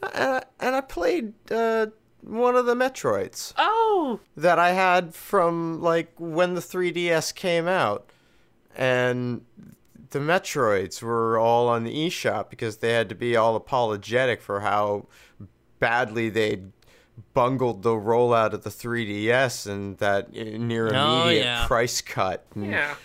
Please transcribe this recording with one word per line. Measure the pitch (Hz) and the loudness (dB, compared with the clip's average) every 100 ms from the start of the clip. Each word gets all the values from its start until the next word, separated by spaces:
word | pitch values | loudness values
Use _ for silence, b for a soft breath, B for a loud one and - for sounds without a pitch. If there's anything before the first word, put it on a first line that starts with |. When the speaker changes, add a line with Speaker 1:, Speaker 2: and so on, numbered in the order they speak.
| - | -8
Speaker 1:
and | - 262 262 | -2 -2 -2
I, | - - | -6 -6
and | 247 262 | -2 -2
I | |
played, | 269 349 349 339 214 - - | -4 -2 -2 0 -4 -10 -6
uh, | 226 226 220 220 - _ _ | -2 0 0 -2 -6 _ _
one | - 220 247 247 | -8 0 2 4
of | 240 | 2
the | |
Metroids | 240 254 - 127 98 92 - - - | 2 0 0 0 0 -2 -8 -6 0
Speaker 2:
Oh! | 339 453 440 392 277 214 _ 151 | 2 2 2 2 0 -4 _ 0
Speaker 1:
that | 175 165 | 4 6
I | 175 | 4
had | 185 185 180 165 | 4 4 4 0
from, | - - 202 170 170 165 160 | -8 -2 2 2 0 -4 -2
like, | 170 170 165 - | 0 0 -2 -10
when | 170 160 180 | -4 0 0
the | 175 | 0
three | - 185 175 | -4 -4 -2
D | 170 175 | 0 0
S | 160 - | 0 -2
came | - 185 170 170 | -4 -2 0 2
out. | 185 113 101 - b b b b b _ - | 2 0 -2 -8 b b b b b _ -4
And | 131 123 123 123 123 120 - - - - _ - 147 | 0 2 0 0 -4 -6 -10 -20 -20 -20 _ -20 -8
the | 143 | -4
Metroids | 147 185 - 147 113 98 98 - | 0 0 -2 0 2 2 -2 -6
were | 117 117 113 113 | -4 -2 0 2
all | 117 117 120 | 4 4 2
on | 117 | 0
the | 113 143 170 | -2 -4 -4
eShop | - 113 101 - | -2 -2 -4 -6
because | - 113 104 | -8 -8 -2
they | 117 | 0
had | 117 101 | 0 0
to | |
be | 110 120 113 | -4 0 4
all | 113 107 | 4 2
apologetic | - 127 113 104 98 120 127 107 | -2 0 0 -2 -2 0 0 -2
for | - 101 | -4 -4
how | 104 104 104 101 - b b - 101 _ _ - | 0 0 0 -2 -8 b b -20 -20 _ _ -2
badly | 120 120 107 113 113 | 0 2 0 -2 -2
they'd | 104 107 95 95 - b b b - - | 0 0 -2 -8 -20 b b b -20 -4
bungled | 135 123 135 123 98 | 0 2 2 0 0
the | 117 | 0
rollout | 113 104 117 120 113 107 | 0 2 2 4 4 2
of | 101 | -2
the | 107 | -8
three | - 120 117 | -10 -6 -4
D | 104 104 110 | -4 -2 2
S | 123 131 - 101 | 2 2 -2 -6
and | 101 101 92 | -6 -6 -2
that | 101 101 - | 0 0 -2
i-, | - 110 110 | -10 -10 -6
near | 117 113 113 | -2 0 0
Speaker 3:
Oh, | 131 147 160 | 2 2 2
Speaker 1:
immediate | 170 165 | 2 2
Speaker 3:
yeah. | 123 120 117 | 0 -2 0
Speaker 1:
price | 117 123 - | 2 0 -4
cut. | - 123 95 - - | -6 -4 -2 -4 -10
And | 107 101 | -10 -4
Speaker 2:
Yeah. | 180 147 143 | -2 -4 -6